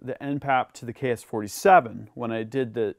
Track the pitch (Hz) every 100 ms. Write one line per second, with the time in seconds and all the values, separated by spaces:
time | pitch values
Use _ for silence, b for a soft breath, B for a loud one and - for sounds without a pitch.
0 | 127 127 143 143 143 131 - - 120 113
1 | 131 113 - 113 104 - 196 185 117 98
2 | 107 - 120 113 113 135 127 113 107